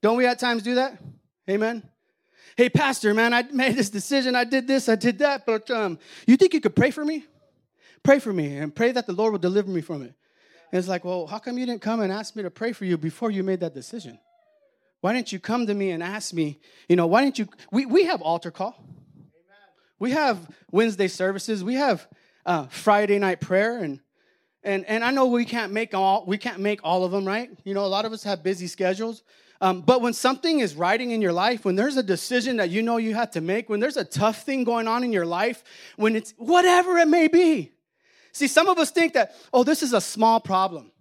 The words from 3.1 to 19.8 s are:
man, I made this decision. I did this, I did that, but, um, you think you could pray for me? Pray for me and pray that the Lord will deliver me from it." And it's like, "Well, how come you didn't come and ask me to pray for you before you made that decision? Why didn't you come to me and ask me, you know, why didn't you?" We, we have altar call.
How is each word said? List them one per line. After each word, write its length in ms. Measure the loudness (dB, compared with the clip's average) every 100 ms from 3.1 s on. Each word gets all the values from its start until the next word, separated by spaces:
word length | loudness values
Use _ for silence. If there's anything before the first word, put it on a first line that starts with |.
man, 200 | 4 4
I 100 | 2 0
made 240 | 0 0 0
this 140 | -2
decision. 440 | -4 -2 -2 0
I 120 | 0 0
did 200 | -2 0
this, 220 | 0 2
I 80 | 0
did 240 | 0 0
that, 260 | 0 0 -2
but, 240 | -4 -2
um, 300 | -4 -2 -6 -14 -6 4
you 120 | 6
think 160 | 6
you 80 | 4
could 140 | 0 2
pray 160 | 2
for 120 | 0
me? 220 | -4 -6 -10 _ _ _ _ _ _ _
Pray 160 | 4 4
for 140 | 4
me 240 | -4 -4 -4
and 180 | -8 0
pray 160 | 0
that 160 | 0 -4
the 60 |
Lord 180 | -2 0
will 80 | 0
deliver 320 | 0 0 -2
me 80 | -6
from 220 | -6 -10
it." 120 | -12 _ _ _ _ _ _
And 40 | -4
it's 120 | -4
like, 160 | -6 -4
"Well, 200 | -6 -6
how 140 | -10
come 180 | -8 -6
you 80 | -6
didn't 160 | -6
come 200 | -4 -2
and 100 | -2
ask 240 | -4 -8 -10
me 80 |
to 80 | -10
pray 220 | -6 -8
for 100 | -6
you 140 | -4 -2
before 340 | -4 -4 -4
you 120 | -2
made 180 | -2 -2
that 120 | -4
decision? 460 | -8 -14 -14 -16 -20 _ _ _ _ _ _ _ _
Why 140 | -4
didn't 180 | -4 -4
you 80 | -10
come 280 | -4 -2 -2
to 60 |
me 180 | -2 -2
and 120 | -4
ask 300 | -6 -8 -8
me, 260 | -4 -6 -6 _ _ _
you 80 | 2
know, 100 | 4
why 160 | 4
didn't 160 | 2 -2
you?" 80 | -8 _ -4
We, 140 | -4 2
we 180 | 2
have 180 | 2 0
altar 300 | -2 -4 -6
call. 240 | -8 -8 -8 -20 -20 _ -20 -20 _ _ _ _ _